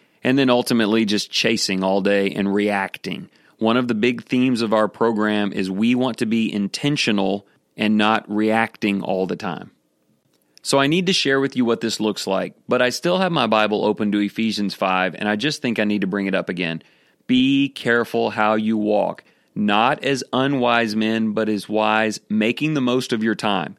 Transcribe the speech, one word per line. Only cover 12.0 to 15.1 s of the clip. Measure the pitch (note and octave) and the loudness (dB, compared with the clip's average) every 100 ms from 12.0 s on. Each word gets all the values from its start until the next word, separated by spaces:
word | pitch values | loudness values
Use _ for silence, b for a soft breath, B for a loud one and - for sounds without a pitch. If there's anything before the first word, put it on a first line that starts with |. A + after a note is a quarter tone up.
looks | G#2+ G2+ - | -2 -2 -2
like, | F#2+ F2+ - - | -2 -2 -8 -2
but | B2 | 0
I | B2 | 0
still | B2 E3+ F3+ | 0 -2 0
have | F#3 | 0
my | E3 A#2 | 0 2
Bible | A2 G#2+ G#2 | 2 2 2
open | G#2 G#2+ G#2+ | 0 0 0
to | G#2 | 0
Ephesians | G2+ - A2+ G#2 G2+ | 0 -2 -2 -2 -4
five, | - F#2+ F#2 F#2 | -2 0 0 0